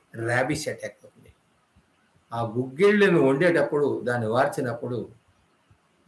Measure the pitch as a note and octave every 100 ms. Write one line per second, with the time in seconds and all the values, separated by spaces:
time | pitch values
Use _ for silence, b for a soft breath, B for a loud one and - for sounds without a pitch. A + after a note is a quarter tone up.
0 | _ A2+ A2+ B2 C3+ D3+ - G#2+ G#2+ -
1 | - _ - _ _ _ _ _ _ _
2 | _ _ - A#2 A2+ A#2 C3 C3+ G3+ G#3
3 | G3 E3 C3+ C#3+ F3 E3 - D3 C#3 A2+
4 | A#2+ A#2+ A2 A#2+ C#3 - B2+ A2+ B2 A#2+
5 | F#2+ - _ _ _ _ _ _ _ _